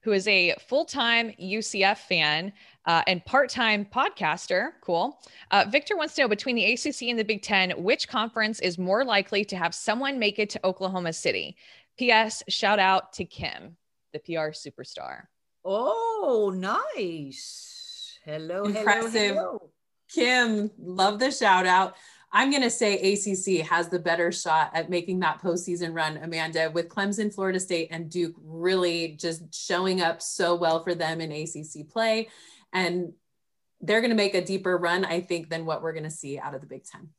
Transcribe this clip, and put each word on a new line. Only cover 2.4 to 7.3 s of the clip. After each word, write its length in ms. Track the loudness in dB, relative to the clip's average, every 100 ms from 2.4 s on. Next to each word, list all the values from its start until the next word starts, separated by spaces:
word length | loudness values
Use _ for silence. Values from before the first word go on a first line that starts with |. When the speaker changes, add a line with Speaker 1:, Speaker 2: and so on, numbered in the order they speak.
| -2 -10 -20 _ 2
Speaker 1:
uh, 160 | 2 4
and 180 | 0
part-time 640 | 2 2 4 2 2 2 0
podcaster. 840 | 0 -2 0 -2 -2 0 0 0 -8
Cool. 400 | -2 0 0 -4 -20 -20 2
Uh, 140 | 4 4
Victor 260 | 2 2 -2
wants 200 | -2 2
to 80 |
know, 40 | 2
between 280 | 2 0 0
the 100 | 2
A 100 | 0
C 160 | -2
C 200 | -4 -4
and 80 | -2
the 40 |
Big 200 | -2